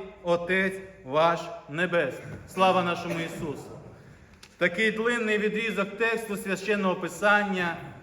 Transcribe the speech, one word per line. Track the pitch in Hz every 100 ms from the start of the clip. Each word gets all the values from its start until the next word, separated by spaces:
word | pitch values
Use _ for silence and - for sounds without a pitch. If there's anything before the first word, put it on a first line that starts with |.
| - -
Отець | 175 170 175 190 190 190 - - 131
ваш | 151 165 170 - - -
Небесний. | 151 180 170 135 - - - -
Слава | 185 190 185
нашому | 175 175 170 165
Ісусу! | 165 - 160 131 - - - - - - - - - -
Такий | 180 175 220
длинний | 214 233 240 214 214
відрізок | 214 214 226 190 196 -
тексту | 226 226 - 196
Священного | 196 185 - 208 190 180
Писання, | 170 170 202 208 202 185 175 165 - -